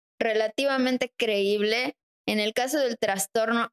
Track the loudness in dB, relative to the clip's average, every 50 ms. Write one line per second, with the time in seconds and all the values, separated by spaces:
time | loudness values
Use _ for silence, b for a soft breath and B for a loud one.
0 | _ _ _ -2 0 0 2 2 0 0 -2 -2 0 0 2 2 2 0 0 0
1 | -2 -4 _ -2 -2 0 2 2 2 2 2 0 0 0 0 0 -2 -4 -6 _
2 | _ _ _ _ -6 -2 -2 0 -2 -2 -2 -2 -2 0 0 0 0 0 -2 -2
3 | -2 -2 0 -2 -4 -2 -2 -2 0 2 0 0 -2 -2